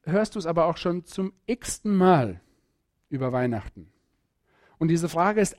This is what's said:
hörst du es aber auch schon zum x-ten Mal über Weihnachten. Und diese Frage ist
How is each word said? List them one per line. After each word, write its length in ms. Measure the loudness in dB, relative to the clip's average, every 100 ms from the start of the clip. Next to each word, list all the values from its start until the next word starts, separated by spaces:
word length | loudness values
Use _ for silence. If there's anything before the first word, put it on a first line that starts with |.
hörst 320 | -2 -2 -2 -4
du 20 |
es 80 | -4
aber 200 | 0 0
auch 100 | 0
schon 280 | -4 -4
zum 280 | -8 -6 -6 -8 -6
x-ten 500 | -6 -6 -6 0 4
Mal 440 | 6 6 2 -6 _ _ _ _ _ _ _
über 240 | -6 -2
Weihnachten. 580 | -2 -2 -4 -8 -18 -20 _ _ _ _ _ _ _ _ _
Und 80 | 0
diese 220 | 0 0
Frage 320 | 0 0 2
ist 160 | 0